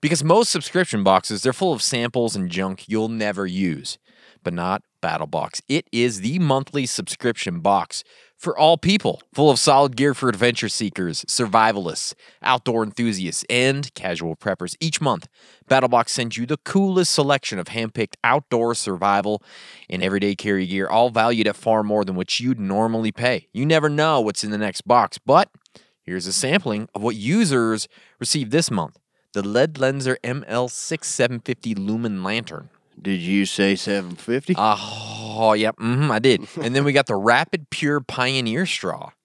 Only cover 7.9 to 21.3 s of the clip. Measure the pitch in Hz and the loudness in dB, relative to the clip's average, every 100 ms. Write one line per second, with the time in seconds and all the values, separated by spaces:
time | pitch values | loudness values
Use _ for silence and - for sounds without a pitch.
7.9 | - - - _ _ - - 156 165 170 | -10 -14 -20 _ _ -8 2 4 4 4
8.9 | 208 - - _ - 151 127 - 139 143 | 2 2 -4 _ 4 6 6 6 6 4
9.9 | 120 139 131 147 98 120 117 110 - 107 | 4 0 2 0 2 2 2 -4 -2 -4
10.9 | 85 90 78 - - 117 110 110 101 87 | -4 -4 -4 -4 -2 2 4 4 2 -4
11.9 | 78 - - - _ - 127 - 113 110 | -6 -8 -10 -20 _ 0 0 0 -2 -2
12.9 | 101 117 98 90 - - 120 127 139 143 | -2 -2 -2 -4 -6 -2 2 2 0 -4
13.9 | - 95 85 85 80 - 95 90 - 160 | -8 -6 -4 -6 -6 -6 -4 -6 -6 -4
14.9 | 151 147 101 - _ _ _ _ 135 127 | -2 -2 -2 -6 _ _ _ _ 2 4
15.9 | 120 117 - 117 110 120 151 - 196 196 | 2 2 -2 -4 -4 -4 -4 -2 0 2
16.9 | 185 170 - 143 139 - 98 85 113 113 | 2 2 2 2 2 -2 -6 -6 -6 -6
17.9 | 117 110 - 117 135 139 120 117 117 - | -4 -6 -2 2 2 2 0 0 0 -4
18.9 | 90 98 101 101 104 _ - - - - | -2 0 0 0 -4 _ -20 -20 -20 -10
19.9 | 90 90 98 101 98 104 98 92 95 95 | -4 0 2 0 0 0 0 0 -2 0
20.9 | 107 123 113 113 | 2 2 4 2